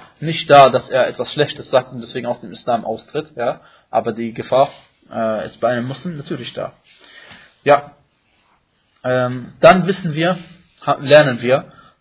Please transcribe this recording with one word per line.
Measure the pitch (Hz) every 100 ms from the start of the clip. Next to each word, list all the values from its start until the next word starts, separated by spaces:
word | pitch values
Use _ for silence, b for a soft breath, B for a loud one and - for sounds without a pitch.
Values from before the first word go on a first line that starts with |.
| B _
nicht | 151 160 -
da, | 143 131
dass | 123 -
er | 131 120
etwas | 120 120
Schlechtes | 147 143 - 113
sagt | 131 -
und | 127
deswegen | 113 127 120
aus | 123
dem | 104
Islam | - - 117 110
austritt. | 110 - 156 156 -
Ja? | 120 147 b b b
Aber | 117 117
die | 110 117
Gefahr, | 117 - 127 147 - - _ _
äh, | 113 110 107 -
ist | -
bei | 117
einem | 120 123
Muslim | 139 180 156
natürlich | 139 147 113
da. | - - - B B B B B B B _
Ja. | - - - - _ _ _ _ _ _ _ _ _ _
Ähm, | 127 127 123 127 - -
dann | 160 185 170
wissen | 190 165
wir, | 147 170 180 - - _ _ -
ha-, | 139
lernen | 139 147 139 117
wir, | 117 139 143 b b b